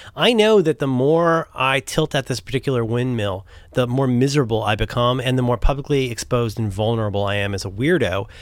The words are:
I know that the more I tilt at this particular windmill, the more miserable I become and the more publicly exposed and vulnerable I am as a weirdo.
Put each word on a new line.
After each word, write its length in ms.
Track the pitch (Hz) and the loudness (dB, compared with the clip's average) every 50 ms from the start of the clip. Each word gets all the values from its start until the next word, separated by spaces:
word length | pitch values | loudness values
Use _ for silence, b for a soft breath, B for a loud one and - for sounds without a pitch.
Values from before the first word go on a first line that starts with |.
| B B B | B B B
I 200 | - 160 220 247 | 0 2 2 4
know 260 | 220 208 214 220 208 | 4 4 6 6 4
that 180 | 165 160 151 - | 4 2 0 0
the 80 | 147 | -2
more 640 | 135 131 123 131 143 160 165 170 165 165 165 156 - - | -2 0 2 2 2 4 4 4 2 2 0 -2 -4 -6
I 260 | - 131 135 135 135 | -2 0 0 0 0
tilt 340 | - - - 165 156 147 - | -2 -2 -2 -2 -2 0 -2
at 120 | 143 127 | -4 -2
this 120 | - 131 117 | -2 -6 -8
particular 460 | - - - 131 - 147 131 120 117 | -6 -4 -6 -4 -2 -2 -2 -2 -2
windmill, 640 | 110 117 120 123 127 123 117 104 101 92 95 98 b b b b b | -2 -2 -2 -2 -2 -2 -2 -2 -4 -4 -6 -10 b b b b b
the 140 | b 131 123 | b -2 -2
more 200 | 120 123 135 135 | 0 0 0 2
miserable 560 | 131 123 120 131 143 139 151 131 107 113 110 | 2 2 2 2 2 2 0 0 2 0 0
I 120 | 110 104 110 | 2 0 0
become 460 | 104 110 - - 123 120 123 127 131 | 0 -2 -2 -2 0 0 2 0 0
and 180 | 123 131 127 131 | 0 0 0 0
the 40 | |
more 140 | 123 120 123 | 2 0 0
publicly 540 | 117 - 160 143 139 139 - 147 139 131 120 | 2 2 2 0 0 -2 -2 0 0 0 -2
exposed 480 | 117 - - - 127 120 120 113 104 - | -4 -8 -6 -2 -2 0 0 -2 -2 -4
and 120 | 110 104 | -4 -4
vulnerable 540 | 92 101 107 110 117 113 110 104 95 101 101 | -2 -2 0 0 0 0 -2 -2 -2 -2 0
I 120 | 98 101 | 0 0
am 180 | 101 101 101 101 | -2 -2 -2 -4
as 100 | 95 - | -4 -6
a 60 | 101 | -8
weirdo. 580 | 92 101 127 156 180 156 117 90 90 98 101 B B B | -6 -2 0 2 2 2 2 0 -2 -4 -6 B B B